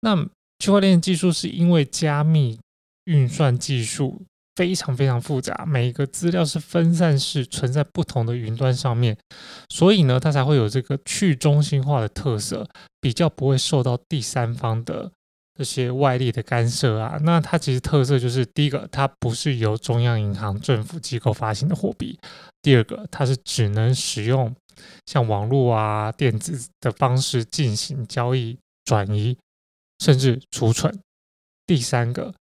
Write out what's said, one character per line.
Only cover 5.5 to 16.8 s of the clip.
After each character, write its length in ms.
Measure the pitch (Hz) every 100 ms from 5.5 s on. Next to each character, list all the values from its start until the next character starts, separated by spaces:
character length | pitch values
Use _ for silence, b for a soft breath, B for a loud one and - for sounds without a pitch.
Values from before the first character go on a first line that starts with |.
| - -
每 260 | 135 123
个 140 | 120 139
资 240 | - 170
料 140 | 180
是 140 | 156 160
分 360 | - 170 165
散 240 | 170 175 139
式 280 | - 147 123
存 260 | - 127
在 120 | 139
不 180 | 139 -
同 240 | 156 135 113
的 100 | 120
云 200 | 110 113
端 180 | 131
上 220 | 123 131 117
面， 200 | 120 107 _ B B B B
所 240 | - 175
以 100 | 208
呢， 160 | 139 127
它 140 | 160
才 120 | 143
会 120 | 135 147
有 120 | 107
这 140 | 127
个 160 | 120 139
去 300 | - - 196
中 280 | 135 151 147
心 200 | 147 143
化 180 | 131 143
的 80 | 107
特 300 | - 147 110
色， 300 | - - - B B _
比 120 | 135
较 160 | 117 165
不 200 | - 139
会 80 | 131
受 260 | - 143
到 140 | 123 123 _
第 120 | 156
三 340 | 113 131 117
方 280 | 117 117 113
的 260 | 117 - 185 _ _ _ _ -
这 80 |
些 260 | 127 - 123
外 260 | 127 143 123
力 120 | 127
的 120 | 113
干 260 | - 120 117
涉 300 | 123